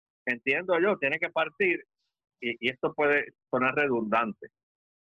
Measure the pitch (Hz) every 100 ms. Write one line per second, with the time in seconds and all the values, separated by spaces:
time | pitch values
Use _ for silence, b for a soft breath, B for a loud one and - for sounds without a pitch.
0 | _ _ - 120 131 143 185 175 190 190
1 | 139 160 165 160 156 - 190 170 - _
2 | _ _ _ _ 120 120 120 127 156 151
3 | 147 143 123 - _ 127 127 143 147 120
4 | 107 113 113 98 - _ _ _ _ _